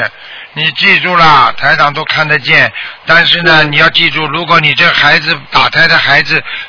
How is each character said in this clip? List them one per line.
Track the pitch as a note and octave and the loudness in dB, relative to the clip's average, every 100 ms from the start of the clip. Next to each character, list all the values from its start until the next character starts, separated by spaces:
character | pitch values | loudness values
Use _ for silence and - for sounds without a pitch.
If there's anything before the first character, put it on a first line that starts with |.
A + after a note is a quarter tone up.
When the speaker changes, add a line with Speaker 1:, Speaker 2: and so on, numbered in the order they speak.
| G#2+ - - - - D3 | -4 -8 -20 -20 -16 -6
Speaker 1:
你 | D#3+ | -6
记 | - G3 F3+ | -2 0 0
住 | F3 F3 | 2 2
了， | E3 C#3+ A#2 - | 4 4 2 0
台 | C#3 D3+ | -2 2
长 | D3 | 0
都 | C#3+ D3+ | -2 -6
看 | D3+ D3+ | -4 0
得 | D3+ | -2
见， | B2 D#3 A#2+ - - - - | 0 0 0 -4 -16 -12 0
但 | E3 E3 | 0 2
是 | F3 | 0
呢， | E3+ D#3+ | 2 2
Speaker 2:
嗯。 | D3+ | 2
Speaker 1:
你 | D3 | 2
要 | D#3+ | 2
记 | - E3+ | 2 -2
住， | C#3+ D#3 | -2 -4
如 | D3+ D#3+ | -6 0
果 | E3 | 0
你 | D3+ | 0
这 | B2 E3+ | 0 0
孩 | - C#3+ E3 | 2 2 0
子， | D#3 D3+ C3+ | 0 -6 -4
打 | - B2 | -2 0
胎 | D3 D#3+ | 2 2
的 | D#3+ | 2
孩 | C3 C#3+ | 2 0
子 | D#3 D3+ - - | 0 -4 -6 -14